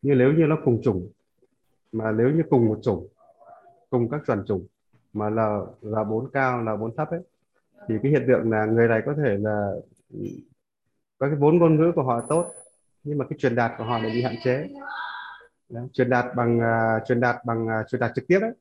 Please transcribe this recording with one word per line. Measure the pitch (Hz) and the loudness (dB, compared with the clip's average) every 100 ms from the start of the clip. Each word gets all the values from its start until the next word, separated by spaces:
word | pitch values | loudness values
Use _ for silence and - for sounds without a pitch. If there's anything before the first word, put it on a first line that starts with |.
Nhưng | 135 135 | 2 4
nếu | 127 | 4
như | 156 160 | 4 4
nó | 156 143 | 2 2
cùng | 113 | 2
chủng, | 120 95 90 _ _ _ _ _ _ _ _ | 0 -2 -6 _ _ _ _ _ _ _ _
mà | 113 110 | -6 -2
nếu | 107 120 | 2 2
như | 160 160 | 2 2
cùng | 131 113 | 4 4
một | 107 | 2
chủng, | - 92 - _ _ _ - - - _ _ | -2 -2 -6 _ _ _ -20 -20 -20 _ _
cùng | 127 117 | -2 0
các | 143 - | -4 -2
chuẩn | 110 - | -4 -2
chủng | 98 95 _ _ _ _ | -4 -4 _ _ _ _
mà | 107 107 | -4 -2
L, | 110 110 104 87 - | 0 0 0 -6 -12
L | 107 110 107 | -6 -4 -2
bốn | 110 135 | -4 -4
cao, | 139 131 123 | -2 0 0
L | 113 107 | -4 -4
bốn | 113 117 | -6 -6
thấp | 151 | -6
ấy, | 170 180 _ _ _ _ _ - | -6 -10 _ _ _ _ _ -6
thì | 110 | -2
cái | 135 | 2
hiện | 147 123 | 2 4
tượng | 123 113 | 2 4
là | 110 107 | 0 2
người | 113 117 | 4 4
này | 113 123 | 4 0
có | 147 | -2
thể | 143 101 | 0 0
là | 107 104 101 95 - _ _ 104 104 - - _ _ _ _ _ _ _ | 0 -2 -2 -6 -12 _ _ -12 -12 -12 -20 _ _ _ _ _ _ _
có | 139 | -4
cái | 147 | 2
vốn | 143 170 | 4 6
ngôn | 165 156 | 6 6
ngữ | 165 170 | 4 2
của | |
họ | 127 117 117 | 0 -2 0
tốt, | 156 175 - - _ _ _ | -2 -2 -10 -20 _ _ _
nhưng | 143 147 | -8 -6
mà | 135 | -6
cái | 151 | -2
truyền | 135 117 | 0 2
đạt | 117 - | 0 -2
của | |
họ | 113 117 | -4 -2
lại | 113 | -2
bị | 113 | -2
hạn | 123 117 | -4 -2
chế. | 131 127 156 - - - - - - - - _ _ | -2 -2 -4 -12 -14 -12 -12 -12 -16 -20 -20 _ _
Đấy, | 120 127 | -14 -10
truyền | - 123 | -2 0
đạt | 123 123 131 | 2 0 -2
bằng, | 120 117 | 0 2
à, | 117 113 113 113 110 | 2 2 2 0 0
truyền | 120 | 0
đạt | 120 120 120 | 2 -2 -4
bằng, | 113 113 | -4 -2
à, | 110 107 | -4 -4
truyền | 120 | -4
đạt | 120 - | -2 -4
trực | - | 0
tiếp | 185 | 0
ấy. | 220 240 | 0 -8